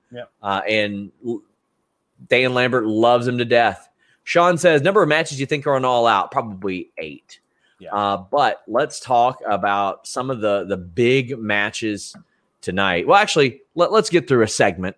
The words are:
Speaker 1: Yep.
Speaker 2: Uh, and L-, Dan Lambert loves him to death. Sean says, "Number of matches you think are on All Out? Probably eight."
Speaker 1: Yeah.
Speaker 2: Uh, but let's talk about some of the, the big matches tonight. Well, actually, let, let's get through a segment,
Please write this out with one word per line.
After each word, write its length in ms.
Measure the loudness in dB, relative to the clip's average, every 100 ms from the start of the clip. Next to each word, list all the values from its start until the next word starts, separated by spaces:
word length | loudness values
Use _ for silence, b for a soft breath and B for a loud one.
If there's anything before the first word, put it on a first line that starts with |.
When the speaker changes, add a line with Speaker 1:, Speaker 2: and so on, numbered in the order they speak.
| _
Speaker 1:
Yep. 200 | -20 -20 _
Speaker 2:
Uh, 200 | -4 -2 0
and 440 | 0 -2 -6 -12 -12 -10
L-, 160 | -10 -12 _ _ _ _ _ _ _ 0
Dan 240 | 2 2
Lambert 320 | 2 0 0 0
loves 420 | 2 4 4 2
him 100 | -2
to 60 | 0
death. 440 | 2 2 0 -10 _ _ _
Sean 340 | -2 2 2 4
says, 240 | 4 4
"Number 220 | 4 2
of 60 | 4
matches 300 | 2 -2 -6
you 60 | -4
think 220 | -4 -2
are 80 | 0
on 100 | 2
All 220 | 2 4
Out? 240 | 4 2
Probably 580 | -4 -6 -6 -6 -6 -8 -12
eight." 440 | -14 -14 _ -20 _ _ _ _
Speaker 1:
Yeah. 160 | -8
Speaker 2:
Uh, 240 | -4 -2 -4
but 460 | -4 0 0 -2 -4
let's 340 | -2 -2 -6
talk 380 | -2 2 2 0 -4
about 600 | -2 0 0 -2 -4 -10
some 240 | -8 -6
of 80 | -4
the, 240 | -2 -2
the 140 | -2 -6
big 600 | -6 -2 2 2 -2 -6
matches 760 | -4 -2 -2 -4 -6 -8 -12 -20 -20 _ _ _
tonight. 440 | -6 -2 0 0 2
Well, 120 | 2
actually, 440 | 2 2 0 -2 _ -2
let, 160 | 0
let's 180 | 2 2
get 200 | 0 2
through 140 | 2
a 40 | 2
segment, 480 | 2 0 0 -6